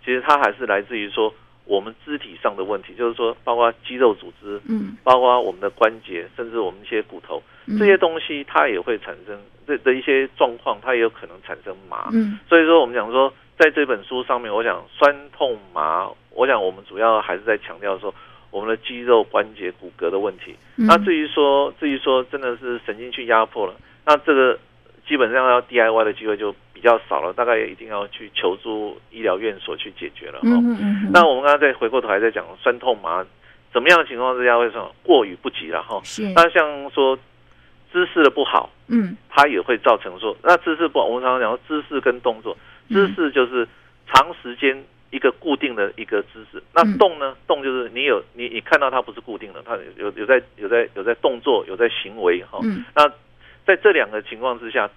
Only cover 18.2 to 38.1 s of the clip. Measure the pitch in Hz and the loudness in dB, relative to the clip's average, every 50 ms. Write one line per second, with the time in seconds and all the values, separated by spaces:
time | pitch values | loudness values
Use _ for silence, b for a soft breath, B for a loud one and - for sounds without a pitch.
18.2 | B B B B B B - 98 104 110 113 110 - - 127 120 120 120 120 113 | B B B B B B -10 -8 -4 -4 -6 -6 -6 -12 -12 -10 0 4 4 4
19.2 | 101 - - 107 104 107 107 - 98 90 90 _ - 90 _ - 90 85 90 98 | 4 2 0 -2 -2 -2 -6 -10 -10 -10 -10 _ -18 -20 _ -6 -4 -2 -2 -2
20.2 | 101 104 92 90 - 92 87 _ b b b b 233 220 220 226 208 202 170 156 | -4 -4 -6 -8 -18 -20 -20 _ b b b b 2 4 4 4 4 2 0 0
21.2 | 151 147 - - 147 139 139 139 143 143 - _ - 147 139 131 - 143 131 131 | -2 -2 0 2 4 4 4 2 2 0 -4 _ -4 -4 -4 -2 0 0 0 0
22.2 | 127 127 - 139 135 127 120 117 131 123 120 120 - - 104 107 120 123 120 - | 0 -2 -8 -8 -6 -6 -8 -6 -6 -8 -8 -8 -8 -10 -12 -10 -12 -12 -12 -12
23.2 | 127 113 113 113 113 110 - 120 104 92 95 - b b b b b - 151 143 | -2 0 2 2 2 0 -2 -6 -6 -6 -6 -12 b b b b b 2 2 2
24.2 | - - 151 135 131 127 117 - _ _ _ _ _ _ _ _ _ - 151 139 | 4 2 4 4 6 4 2 0 _ _ _ _ _ _ _ _ _ -4 0 0
25.2 | 127 110 117 131 131 127 123 123 123 - 123 120 113 113 113 113 110 107 101 - | 0 2 2 2 4 4 4 2 2 0 2 2 2 4 4 2 2 0 -2 -6
26.2 | 113 110 107 101 107 104 98 - _ _ _ 92 95 120 117 113 - - - 71 | -4 -4 -4 -2 -4 -8 -8 -10 _ _ _ 0 2 4 4 4 2 -4 -4 -4
27.2 | 73 87 92 - 120 117 117 113 110 110 - - 113 110 107 101 101 101 - - | -4 -4 -4 -4 0 0 0 0 -2 -4 -8 -14 -16 -12 -10 -10 -10 -10 -12 -18
28.2 | 113 104 _ - - 92 92 101 - 113 110 107 107 104 - - _ _ - 113 | -18 -12 _ -4 -4 -4 -4 -4 -8 -8 -8 -6 -8 -8 -10 -14 _ _ -18 -6
29.2 | 113 104 92 95 110 110 101 95 - - 80 76 - 107 92 - - - _ - | -2 -2 -2 -2 -2 -6 -6 -6 -12 -12 -12 -12 -12 -14 -14 -14 -16 -16 _ -16
30.2 | - 73 71 69 - 226 240 240 240 240 233 202 208 202 202 202 208 196 196 180 | -18 -18 -12 -4 0 2 2 2 2 0 -2 -2 -2 -2 -2 -2 -4 2 4 6
31.2 | 170 160 135 127 139 143 147 143 147 143 127 - 123 113 120 131 117 110 101 98 | 6 6 4 2 4 4 4 4 4 2 2 0 -4 0 0 -2 0 0 0 2
32.2 | 110 113 104 104 85 85 87 - - 131 123 123 120 127 120 107 95 82 85 90 | 2 0 -2 -2 -10 -10 -16 -4 -2 -2 -2 0 -2 -4 -4 -2 -2 -4 -4 -4
33.2 | 92 - _ b b b b b b _ - 120 120 160 175 170 156 - 135 117 | -6 -8 _ b b b b b b _ -4 0 4 4 4 4 4 0 -4 -4
34.2 | 123 127 127 123 123 123 120 120 120 117 104 117 98 - - _ _ - 175 135 | -2 -2 -2 2 2 4 4 4 2 0 -2 -8 -12 -12 -16 _ _ 4 4 4
35.2 | 110 98 90 - _ 151 - - 78 78 82 80 82 - 110 98 - - - - | 4 2 -4 -10 _ -10 -10 -10 -12 -8 -8 -8 -6 -6 -10 -10 -10 -10 -10 -8
36.2 | 214 202 185 170 165 170 165 175 160 151 147 143 139 139 - - 139 135 131 131 | -8 0 4 4 4 6 4 2 0 0 -2 -10 -12 -8 -2 0 2 2 0 -2
37.2 | _ _ _ _ _ b b b b b b b _ _ - 175 180 - | _ _ _ _ _ b b b b b b b _ _ -2 -2 -2 0